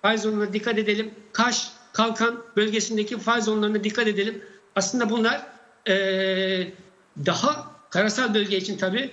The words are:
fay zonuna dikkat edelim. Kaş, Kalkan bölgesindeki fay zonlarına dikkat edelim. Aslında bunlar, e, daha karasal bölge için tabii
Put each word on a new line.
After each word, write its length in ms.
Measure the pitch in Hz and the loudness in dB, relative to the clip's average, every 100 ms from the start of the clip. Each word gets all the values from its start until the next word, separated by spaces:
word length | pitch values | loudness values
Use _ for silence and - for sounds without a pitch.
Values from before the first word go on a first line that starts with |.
fay 160 | 196 220 | 2 0
zonuna 340 | 214 214 208 | 0 -2 -2
dikkat 260 | 208 233 214 | -2 0 0
edelim. 320 | 208 208 220 - - | 0 0 -4 -10 -8
Kaş, 360 | - 240 233 - - - | 0 2 0 -6 -14 -6
Kalkan 520 | - 226 220 233 233 - - | 0 0 2 0 0 -2 0
bölgesindeki 640 | 214 214 214 214 208 233 | 2 0 0 -2 -2 -2
fay 220 | 220 240 | 0 2
zonlarına 440 | 220 214 208 214 | 2 2 2 0
dikkat 220 | 208 214 220 | 0 0 0
edelim. 360 | 196 208 - - - _ 196 | 0 -2 -6 -16 -20 _ -2
Aslında 340 | 190 254 220 | 0 0 0
bunlar, 360 | 233 226 285 - - - _ - | 2 2 0 -6 -20 -20 _ 0
e, 60 | 190 190 190 190 190 190 190 175 - - _ _ - 143 | 2 2 0 0 0 0 -2 -4 -10 -20 _ _ -4 -2
daha 400 | - 269 302 - - - | 2 0 0 -8 -20 -4
karasal 440 | 175 208 226 254 | 0 2 2 0
bölge 220 | 214 202 190 | 2 0 -2
için 220 | 190 202 | -2 -2
tabii 320 | 190 220 269 | -2 0 -4